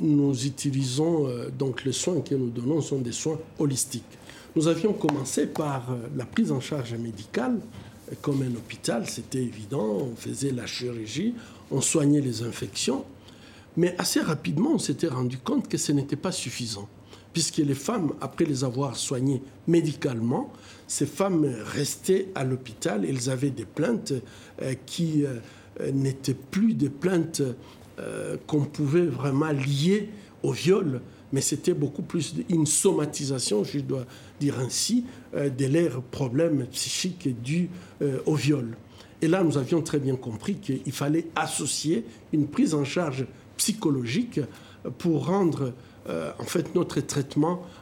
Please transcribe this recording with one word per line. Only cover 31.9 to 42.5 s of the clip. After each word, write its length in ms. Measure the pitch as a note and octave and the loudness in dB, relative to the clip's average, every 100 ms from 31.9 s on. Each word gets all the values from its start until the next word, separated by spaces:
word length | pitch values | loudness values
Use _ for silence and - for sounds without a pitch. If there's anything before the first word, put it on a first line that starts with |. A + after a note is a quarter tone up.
| - | -2
plus 320 | F3 F3 D3 D#3 - | -4 -2 -2 -4 0
une 160 | E3+ D3+ | 2 4
somatisation, 960 | - G3 D#3+ D3 D3 C#3 C3 - G#3 | 4 4 4 2 -2 -2 -2 0 0
je 160 | F3+ C#3+ | 0 -2
dois 260 | C3 C3+ A#2+ - - - | -2 -4 -4 -12 -20 -2
dire 180 | C#3+ C#3 | 0 0
ainsi, 460 | B2+ - - B3 A#3+ - - - | -2 -2 2 2 0 -8 -8 -2
euh, 140 | C#3+ | -2
de 160 | B2 C3+ | 0 2
leurs 360 | D3+ E3+ B2 | 4 4 0
problèmes 640 | B2 - C3+ B2+ E3 C#3+ B2 | -6 -4 0 2 4 2 0
psychiques 680 | - - - F#3+ F3+ C#3 A#2 | -4 -4 -2 -2 -2 -2 -2
dus, 260 | A#2+ E3 F3 - - - | 0 0 0 -4 -14 -4
euh, 180 | C#3+ C3 - | -2 0 2
au 100 | D3+ | 2
viol. 420 | B2+ C#3+ A#2+ A#2 - - - - | 4 2 0 -8 -16 -20 -20 -2
Et 60 | D#3+ | 2
là, 160 | F#3 | 4
nous 140 | E3+ C#3 | 4 2
avions 240 | B2+ E3+ | 2 2
très 180 | C#3+ D3+ | 2 0
bien 160 | C3 B2+ | 0 0
compris 400 | B2 G#2+ - G3+ | -4 -6 -4 -4
qu'il 380 | - C3 - | -2 -2 -4
fallait 340 | - C#3+ D#3+ D#3+ - | -2 0 2 0 -2
associer 680 | - - D3+ - D3 G3+ - - - | -2 -2 -2 -2 0 0 -2 -12 -2
une 140 | D#3 | 0
prise 260 | C#3+ | 2